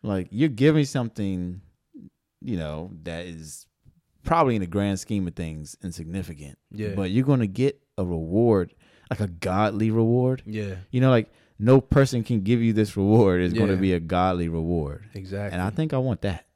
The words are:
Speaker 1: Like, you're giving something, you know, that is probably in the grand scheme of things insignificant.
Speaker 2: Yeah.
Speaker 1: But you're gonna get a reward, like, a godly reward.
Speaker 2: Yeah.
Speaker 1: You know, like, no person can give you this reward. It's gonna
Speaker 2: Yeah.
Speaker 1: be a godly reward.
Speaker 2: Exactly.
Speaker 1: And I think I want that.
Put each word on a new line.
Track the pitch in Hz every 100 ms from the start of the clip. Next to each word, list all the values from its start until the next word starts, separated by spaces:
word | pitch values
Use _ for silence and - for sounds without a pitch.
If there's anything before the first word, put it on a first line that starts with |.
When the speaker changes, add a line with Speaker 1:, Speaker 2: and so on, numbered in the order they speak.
Speaker 1:
Like, | 113 98 90
you're | 110 156
giving | 110 143 156
something, | 139 135 117 - 98 92 90 92 _ _ _ 294 - _ _ _
you | 135 95
know, | 78 78 90 85
that | 82 82 90
is | 82 78 - - _ _ _ _ _
probably | - 165 139 113
in |
the | 90
grand | 98 101 95
scheme | - 104 90
of |
things | 82 82 78 73 -
insignificant. | 90 85 80 95 90 73 71 - _
Speaker 2:
Yeah. | 104 107 98
Speaker 1:
But | 95
you're | 107
gonna | 131 135 107
get | 101 135 - _ -
a |
reward, | 90 82 80 98 120 104 87 _ _ _ _
like, | -
a | 101
godly | 85 95 92 107 101 110
reward. | 113 113 123 127 131
Speaker 2:
Yeah. | - 107 101 92 92
Speaker 1:
You | 123
know, | 131
like, | 123 107 _ _ _
no | 107 135
person | - 147 135 123
can | 107 117
give | 98 120
you | 117
this | 107 101 -
reward. | 98 113 101 90
It's | 90
gonna | 113 101
Speaker 2:
Yeah. | 92
Speaker 1:
be | 95
a | 87
godly | 82 90 92 90 85
reward. | 82 82 85 71 73 104
Speaker 2:
Exactly. | 98 95 98 101
Speaker 1:
And | 90
I | 92
think | 104 156
I | 135
want | 131 117
that. | 101 82 _